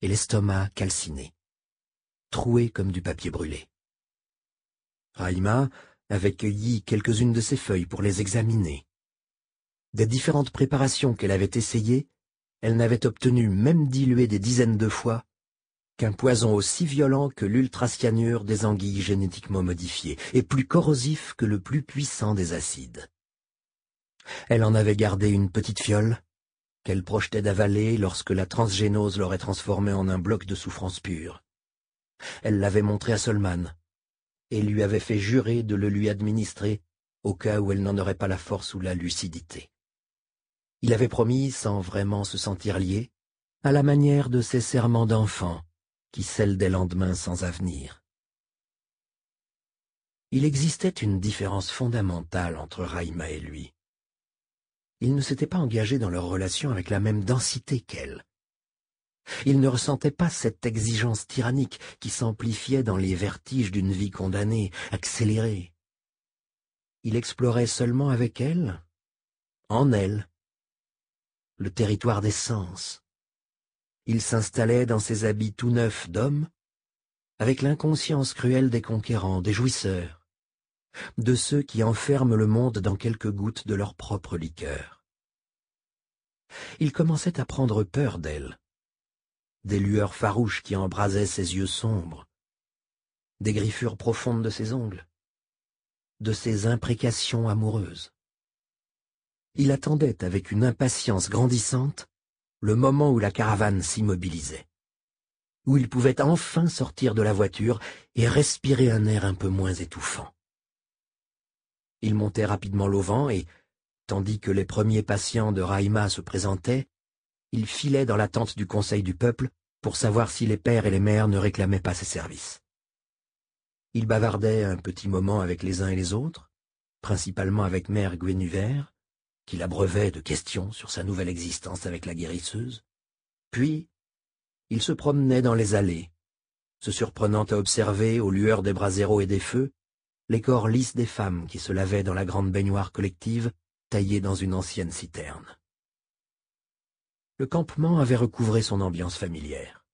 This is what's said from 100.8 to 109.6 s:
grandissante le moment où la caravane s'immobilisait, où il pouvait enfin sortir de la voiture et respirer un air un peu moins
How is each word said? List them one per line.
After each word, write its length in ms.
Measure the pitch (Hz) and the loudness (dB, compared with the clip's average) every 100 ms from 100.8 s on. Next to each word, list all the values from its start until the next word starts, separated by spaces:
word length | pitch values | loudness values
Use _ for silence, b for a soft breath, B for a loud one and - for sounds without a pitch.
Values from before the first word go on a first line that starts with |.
| 131 - - 98 87 | 0 0 0 0 0
grandissante 800 | 104 123 120 - 127 135 - - _ _ _ _ _ | 2 2 2 0 0 -2 -4 -14 _ _ _ _ _
le 140 | 104 110 | 0 4
moment 360 | 135 139 147 | 4 6 4
où 80 | 120 | 4
la 120 | 101 | 2
caravane 500 | - 110 104 107 98 | 2 2 4 2 2
s'immobilisait, 840 | 87 - 107 92 90 80 71 - - _ _ _ _ _ _ _ _ _ - | -2 -2 0 0 -4 -6 -8 -12 -16 _ _ _ _ _ _ _ _ _ 2
où 120 | 139 | 2
il 120 | 123 | 2
pouvait 320 | 127 127 127 | 4 4 4
enfin 460 | 139 165 - - 170 | 4 2 2 2 2
sortir 480 | - 127 - 127 110 | 0 -4 0 0 4
de 60 | |
la 120 | 107 | 2
voiture 460 | 101 98 - 107 113 B B B - | 4 2 2 -2 -2 B B B 0
et 120 | 117 | 2
respirer 640 | 101 143 - 131 135 127 | 4 2 0 2 4 4
un 140 | 110 107 | 4 4
air 200 | 107 101 | 2 0
un 80 | |
peu 160 | 92 95 | -2 -2
moins 240 | 95 | 0